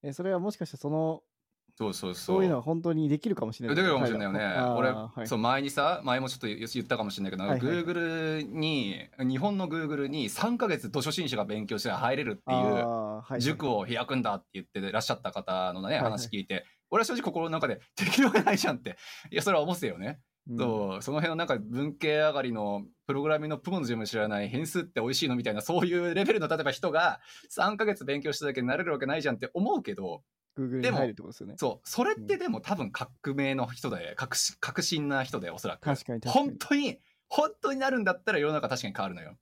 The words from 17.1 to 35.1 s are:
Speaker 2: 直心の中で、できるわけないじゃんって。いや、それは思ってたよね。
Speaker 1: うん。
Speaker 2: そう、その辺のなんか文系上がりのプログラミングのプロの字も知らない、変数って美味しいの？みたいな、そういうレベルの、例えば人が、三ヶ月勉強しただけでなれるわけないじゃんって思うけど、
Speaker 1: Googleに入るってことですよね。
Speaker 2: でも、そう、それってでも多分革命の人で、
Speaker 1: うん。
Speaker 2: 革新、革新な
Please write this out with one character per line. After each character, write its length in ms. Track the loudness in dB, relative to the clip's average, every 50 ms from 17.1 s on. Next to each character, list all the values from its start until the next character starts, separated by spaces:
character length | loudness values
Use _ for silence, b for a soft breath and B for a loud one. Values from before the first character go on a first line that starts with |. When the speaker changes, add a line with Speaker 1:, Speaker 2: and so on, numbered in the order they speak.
| 0
Speaker 2:
直 80 | -2
心 220 | -2 -2 -2 -2 -2
の 60 | -2
中 180 | 0 0 0 0
で、 120 | -2 -4 b b _
で 120 | -2 -2
き 160 | 2 6 6
る 40 | 6
わ 60 | 6
け 100 | 6 6
な 100 | 4 4
い 60 | 2 4
じ 80 | 2
ゃ 60 | 0
ん 60 | -2 -2
っ 0 |
て。 160 | -6 -10 -10 B B B B B B B
い 60 | -4
や、 60 | 0
そ 100 | 2 4
れ 40 | 4
は 60 | 4
思 80 | 4 2
っ 40 | -2
て 60 | -2
た 40 | -2
よ 120 | -4 -4 -4
ね。 200 | -6 -8 -8 -8 _ _ _ _ _ -8
Speaker 1:
う 60 | -2
ん。 40 | 0
Speaker 2:
そ 380 | 0 2 2 2 0 0 -2
う、 60 | -4
そ 100 | -4 -2
の 60 | -2 0
辺 120 | 0 0
の 60 | 0
な 80 | 0 0
ん 20 |
か 120 | 0 0 0
文 360 | 0 -4 -2 -2 -2 -2 -2
系 220 | 0 2 2 4
上 160 | 6 6 4
が 100 | 4 2
り 80 | 0 0
の 360 | 0 0 0 0 -2 -4 -6 -10 _ _ _
プ 60 | -2
ロ 100 | -2 0
グ 60 | 2 2
ラ 100 | 2 2
ミ 40 | 2
ン 40 | -2
グ 40 | -4
の 40 | -4
プ 120 | -4 -2
ロ 80 | -2 0
の 80 | 0
字 80 | 0 0
も 100 | -2 -2
知 120 | -2 0
ら 100 | 0 2
な 160 | 2 2 0
い、 60 | -2 0
変 180 | -2 -2 -4
数 140 | -2 -2 -4
っ 20 |
て 180 | -4 -2 _ -2
美 60 | -2
味 80 | 0 0
し 120 | 0 2
い 20 | 2
の？ 80 | 0
み 80 | 0 0
た 80 | 0
い 20 | -2
な、 60 | -2
そ 240 | -2 2 2 2 4
う 20 |
い 80 | 4 2
う 180 | 2 0 2
レ 120 | 2 2 4
ベ 80 | 4
ル 80 | 4 2
の、 80 | 2 2
例 80 | 0 0
え 60 | 0
ば 80 | -2
人 180 | -2 0 -2 2
が、 300 | 4 4 4 4 2 0 B B B B B B
三 280 | 0 2 2 2 2
ヶ 80 | 2 2
月 200 | 0 0 0 -2
勉 160 | -2 -2 0
強 120 | 0 -2
し 80 | -2 0
た 60 | -2
だ 60 | -2
け 100 | 0 0
で 40 | 0
な 100 | 0 0
れ 60 | 0
る 80 | 0 0
わ 80 | 0 0
け 80 | 0
な 100 | 0 0
い 60 | 0
じ 60 | 2 0
ゃ 40 |
ん 40 | 0
っ 20 | 0
て 100 | -4 -6 _
思 180 | 0 2 2 2
う 60 | 0 0
け 100 | -4 -6
ど、 300 | -4 -4 -6 -6 -8 _ _ _ _ _ _ _
Speaker 1:
Google 240 | -4 -4 -2 0 0
に 100 | 0 2
入 180 | 2 2 0 0
る 40 |
っ 20 | -2
て 80 | -6
こ 60 | -12 -14
と 40 |
で 40 | -14
す 40 | -12
よ 40 | -14
ね。 60 | -14
Speaker 2:
で 20 | -8
も、 40 | -2
そ 220 | -2 -2 -2 -4 _
う、 40 | -6
そ 140 | 0 2
れ 120 | 2 2 2
っ 60 | -2
て 160 | 0 -2 -2
で 120 | 0 0 -2
も 120 | -2 -2
多 140 | -2 -4 -2
分 160 | -2 -2 -4
革 460 | -4 -6 -8 -8 -10 _ -4 -2 0
命 180 | 0 0 0 2
の 140 | 0 -2 -4
人 220 | -4 -6 -4 -4
で、 180 | -4 -4 -6 -8
Speaker 1:
う 40 | -6
ん。 0 |
Speaker 2:
革 180 | -6 -6 -2 0
新、 220 | 0 0 0 -2 _
革 240 | -6 -4 -2 -2
新 260 | -2 0 0 0 0
な 140 | 0